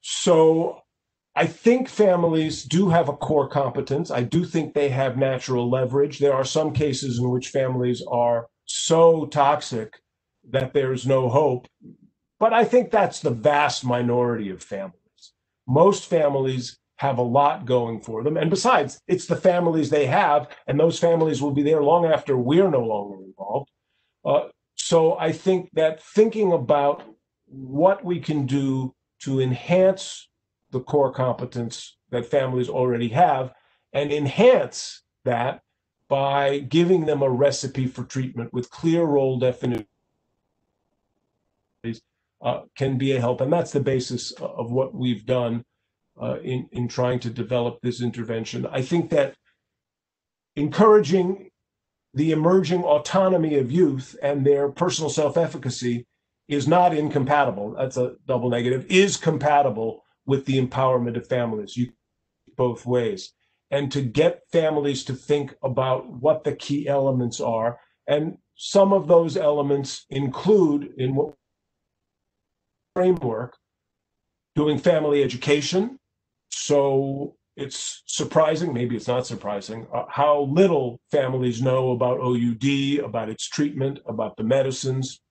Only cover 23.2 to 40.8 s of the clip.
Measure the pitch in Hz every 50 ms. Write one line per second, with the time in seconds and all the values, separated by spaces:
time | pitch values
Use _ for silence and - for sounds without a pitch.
23.2 | 95 95 95 _ 95 101 107 139 143 _ _ _ _ _ _ _ _ _ _ _
24.2 | _ - 139 151 - - _ _ _ _ _ - - - 175 165 160 160 - -
25.2 | 160 165 160 160 - 190 190 185 175 - _ 160 160 156 156 156 - - - 208
26.2 | 220 226 214 220 208 185 170 156 123 117 151 143 143 143 143 - - 110 110 _
27.2 | _ _ _ _ _ _ 135 135 131 127 135 143 165 190 196 196 - 180 180 165
28.2 | 131 - 156 147 135 123 139 143 135 135 135 131 131 127 - _ _ _ _ _
29.2 | - 143 135 135 131 127 127 - - - 175 185 190 190 190 190 - - - -
30.2 | - _ _ _ _ _ _ _ _ _ - 127 - - 147 147 139 127 131 -
31.2 | 127 127 117 - 127 123 - 123 120 113 - - - - _ _ _ _ - 120
32.2 | 120 - - 143 131 127 127 127 123 123 - 131 127 127 120 113 120 117 110 151
33.2 | 180 165 143 131 131 127 - _ _ _ _ _ _ _ - 139 147 147 143 151
34.2 | 147 131 - - 208 247 254 196 139 120 - - - - - - _ _ _ _
35.2 | _ 131 120 113 120 131 - - _ _ _ _ _ _ _ _ _ _ 143 139
36.2 | 139 139 139 139 139 139 139 143 135 127 - 165 170 175 190 175 160 151 147 139
37.2 | 139 135 127 123 139 143 139 - - 127 - - 131 123 - - 123 - - 131
38.2 | 127 127 - 123 117 113 - 123 120 - - - - 165 165 170 170 156 143 139
39.2 | 135 131 131 123 131 127 123 - - 127 120 110 104 _ _ _ _ _ _ _
40.2 | _ _ _ _ _ _ _ _ _ _ _ _